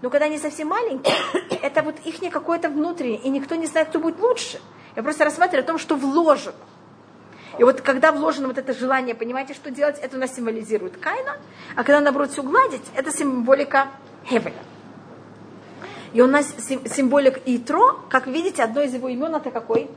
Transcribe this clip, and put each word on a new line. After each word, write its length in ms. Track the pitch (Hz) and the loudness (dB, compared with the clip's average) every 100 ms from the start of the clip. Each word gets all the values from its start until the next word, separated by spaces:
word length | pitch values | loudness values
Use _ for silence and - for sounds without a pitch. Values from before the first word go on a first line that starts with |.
Но 60 | 247 | 0
когда 160 | 285 302 | 0 0
они 100 | 302 | -2
совсем 300 | 302 294 311 | -6 -6 -4
маленькие, 480 | 392 466 277 - - - 370 - - | -2 -2 -2 0 0 -2 -4 -4 -4
это 180 | 277 294 | -2 0
вот 140 | 302 302 320 | -2 -6 -10
ихнее 240 | 320 359 | -8 -6
какое-то 400 | 320 - 339 339 | -6 -2 -2 0
внутреннее, 480 | 294 320 349 254 214 | -2 -2 -2 -4 -4
и 120 | 262 | -2
никто 260 | 277 277 330 | -4 -2 -4
не 100 | 320 | -2
знает, 240 | 330 311 | 0 0
кто 100 | 320 | 0
будет 200 | 330 330 | -2 0
лучше. 400 | 440 494 - - - - - - | 2 2 -2 -12 -16 -20 -14 -6
Я 60 | |
просто 240 | 233 302 302 | -6 2 0
рассматриваю 380 | 302 370 330 | 2 2 2
о 40 | 262 | 0
том, 120 | 330 | -4
что 160 | - 302 | -2 0
вложено. 580 | 269 285 330 262 180 - - - - - - - - - - - | 2 2 4 2 0 -14 -20 -20 -20 -20 -20 -20 -20 -20 -18 4
И 60 | |
вот 180 | 240 262 | 4 4
когда 300 | - 262 311 | 0 4 6
вложено 360 | 302 311 285 269 | 4 0 -2 -4
вот 100 | 254 | -6
это 140 | 262 | -6
желание, 420 | 233 254 262 254 226 | -4 0 0 -2 -6
понимаете, 380 | 233 254 277 277 | -6 -6 -8 -12
что 160 | 302 | -12
делать, 260 | 262 294 285 | -2 -2 -2
это 180 | 262 262 | -8 -6
у 20 | |
нас 160 | 262 262 | -6 -4
символизирует 600 | 233 226 208 214 185 - | -6 -6 -4 -4 -4 -8
Каина, 400 | 311 427 539 - - - - - | -6 -4 -6 -10 -14 -20 -12 -4
а 80 | |
когда, 160 | 233 294 | 4 6
наоборот, 320 | 294 277 277 | 6 2 -2
все 120 | - | -4
гладить, 400 | 269 381 523 262 - - | 0 4 4 0 -10 -8
это 160 | 294 | -6
символика 760 | 294 294 254 240 269 277 269 269 - - - - | -2 -2 -2 4 4 4 0 0 -6 -20 -20 -2
Хевеля. 240 | 240 170 - - - - - - - - - - - - - - - - | -2 -2 -12 -18 -20 -20 -20 -20 -20 -20 -20 -20 -20 -20 -18 -16 -16 -4
И 80 | 226 | 6
у 60 | 254 | 6
нас 260 | 285 294 - | 6 2 -6
сим-, 260 | - 262 226 | -6 -6 -6
символик 520 | - 262 285 269 262 - | 0 4 6 4 2 -2
Итро, 540 | 240 233 359 508 - - | -2 0 4 4 4 0
как 180 | 262 269 | 0 0
вы 60 | |
видите, 300 | 269 349 - | -4 -4 0
одно 180 | 226 233 | 0 0
из 120 | 294 | -2
его 180 | 247 254 | -2 -6
имен 240 | 247 311 311 | -4 -4 -4
это 140 | 262 | -4
какой? 380 | 233 226 226 285 | -8 -2 -2 -2